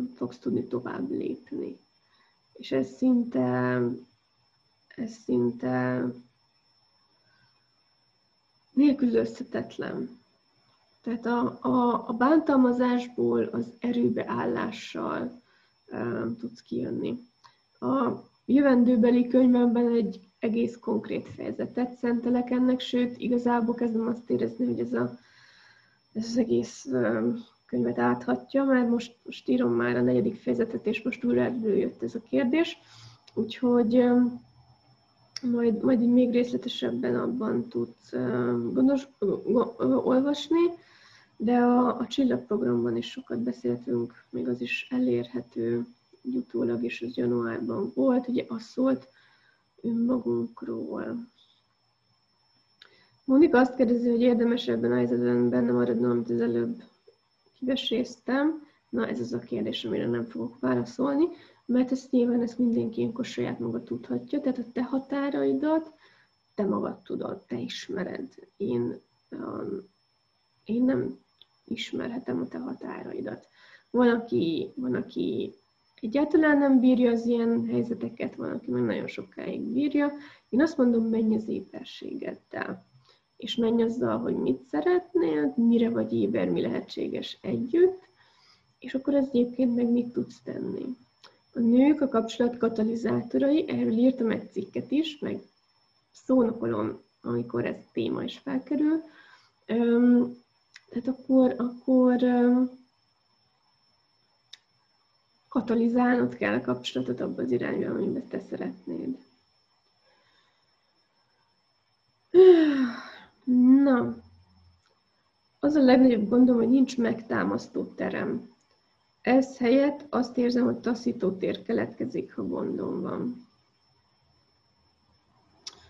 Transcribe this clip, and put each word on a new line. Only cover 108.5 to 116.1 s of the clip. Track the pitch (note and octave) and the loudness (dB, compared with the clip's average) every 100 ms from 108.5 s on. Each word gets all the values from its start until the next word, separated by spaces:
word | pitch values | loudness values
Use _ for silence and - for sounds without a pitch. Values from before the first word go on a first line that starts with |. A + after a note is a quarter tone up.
| - F3+ - - - C4 - _ _ _ _ _ _ _ _ _ _ _ _ _ _ _ _ _ _ _ _ _ _ _ _ _ _ _ _ _ _ _ | -8 -8 -10 -10 -8 -8 -10 _ _ _ _ _ _ _ _ _ _ _ _ _ _ _ _ _ _ _ _ _ _ _ _ _ _ _ _ _ _ _
Üh. | F4 F#4 E4+ D4+ C4+ B3 - - - - _ - B3 B3 C4+ | 10 12 10 8 2 0 -4 -14 -20 -20 _ 0 6 8 8
Na, | C#4 B3 A#3 A#3 - _ _ _ _ _ _ _ _ _ _ _ _ _ | 8 4 0 -6 -16 _ _ _ _ _ _ _ _ _ _ _ _ _
az | C#4+ D4+ | 0 6
a | |
legnagyobb | B3+ B3+ C4 | 8 8 8